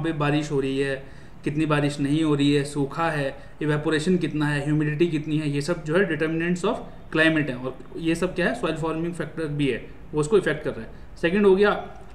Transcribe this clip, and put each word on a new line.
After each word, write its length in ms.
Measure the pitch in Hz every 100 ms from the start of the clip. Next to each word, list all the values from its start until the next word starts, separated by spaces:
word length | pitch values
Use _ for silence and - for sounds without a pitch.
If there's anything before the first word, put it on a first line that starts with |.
पे 80 | 160
बारिश 380 | 156 143 147 151
हो 80 | 143
रही 200 | 135 135
है, 160 | 139 131 - - - -
कितनी 220 | 151 147 156
बारिश 340 | 147 143 143
नहीं 240 | 139 156
हो 120 | 156 143
रही 180 | 143
है, 100 | 147
सूखा 460 | 139 147 139 165 165
है, 280 | 151 135 - - -
इवेपोरेशन 560 | 151 151 156 156 170 180
कितना 300 | 156 151 147
है, 180 | 147 139
ह्यूमिडिटी 420 | 151 151 147 170
कितनी 300 | 151 156 151
है, 120 | 151
ये 120 | 143
सब 220 | 147 170
जो 140 | 151 170
है 100 | 196
determinants 560 | 156 160 165 170 175 185
of 100 | - - - - 156
climate 340 | 160 160 139
है। 60 | 123
और 220 | 131 - - -
ये 180 | 165 165
सब 200 | 180 175
क्या 120 | 185
है, 80 | 254
सॉइल 200 | 165 151
फॉर्मिंग 380 | 160 160 170
फैक्टर 340 | 170 156 - 156
भी 200 | 147 139
है, 220 | 107 - - -
वो 60 | 151
उसको 180 | 147 208
इफेक्ट 260 | 170 147
कर 80 | 139
रहा 100 | 113
है। 100 | 113 - - -
सेकंड 240 | 170 202 202
हो 100 | 190
गया 180 | 208 180 - - -